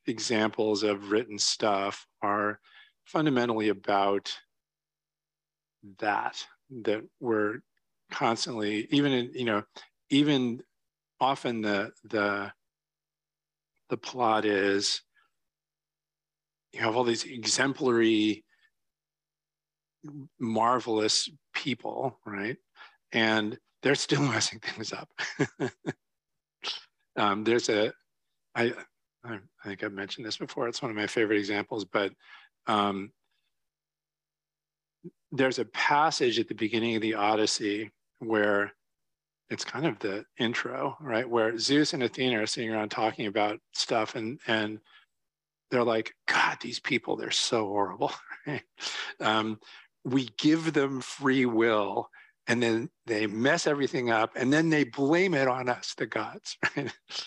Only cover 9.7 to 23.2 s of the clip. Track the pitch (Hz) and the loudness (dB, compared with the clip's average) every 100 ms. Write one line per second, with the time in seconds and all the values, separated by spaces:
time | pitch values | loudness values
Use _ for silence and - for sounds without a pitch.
9.7 | - - _ _ 139 147 135 123 120 - | -14 -20 _ _ 2 4 2 0 -4 -12
10.7 | _ _ _ _ _ 131 139 127 113 107 | _ _ _ _ _ 0 0 -2 -2 0
11.7 | 98 113 - 107 110 101 101 101 - _ | 0 -2 -10 -4 0 0 -2 -6 -12 _
12.7 | _ _ _ _ _ _ _ _ _ _ | _ _ _ _ _ _ _ _ _ _
13.7 | _ _ 120 - 127 117 110 107 101 101 | _ _ -8 -8 0 2 2 2 2 2
14.7 | 98 98 - - _ _ _ _ _ _ | 2 0 -4 -8 _ _ _ _ _ _
15.7 | _ _ _ _ _ _ _ _ _ _ | _ _ _ _ _ _ _ _ _ _
16.7 | - 113 117 120 113 - 127 107 - 135 | -4 0 2 2 0 -4 -6 -2 0 0
17.7 | 131 131 117 113 107 107 101 _ _ _ | 0 2 4 4 4 2 0 _ _ _
18.7 | _ _ _ _ _ _ _ _ _ _ | _ _ _ _ _ _ _ _ _ _
19.7 | _ _ _ 151 147 135 _ 113 110 117 | _ _ _ -16 -16 -16 _ -2 2 2
20.7 | 127 117 110 107 - - - _ - - | 2 2 0 2 0 -2 -10 _ -8 -4
21.7 | 113 - - 131 - 110 101 107 - _ | -6 -6 -4 -6 -6 -10 -6 -6 -8 _
22.7 | _ - _ _ 120 | _ -20 _ _ 2